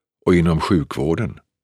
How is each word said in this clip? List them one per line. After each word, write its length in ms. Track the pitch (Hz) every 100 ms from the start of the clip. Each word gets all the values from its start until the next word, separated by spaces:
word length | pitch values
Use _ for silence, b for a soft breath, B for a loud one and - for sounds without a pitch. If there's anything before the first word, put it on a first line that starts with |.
| _ _ -
Och 100 | 87
inom 260 | 85 80
sjukvården", 800 | - 90 69 - 73 80 - - _ _